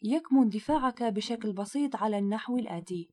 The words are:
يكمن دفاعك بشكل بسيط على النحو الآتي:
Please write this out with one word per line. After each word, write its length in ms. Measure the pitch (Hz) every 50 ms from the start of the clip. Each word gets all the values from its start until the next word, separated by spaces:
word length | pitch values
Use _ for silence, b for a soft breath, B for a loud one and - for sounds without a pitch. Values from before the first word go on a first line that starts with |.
يكمن 460 | - 214 277 330 330 - 262 269 247 214
دفاعك 540 | 190 214 - - 302 294 262 254 247 -
بشكل 500 | 240 226 196 214 208 - 233 233 226 214
بسيط 440 | 185 196 202 202 - 285 285 269 -
على 220 | - 208 220 208 202
النحو 400 | 202 202 208 220 - 247 247 247
الآتي: 500 | 220 - 175 170 175 - 180 175 170 -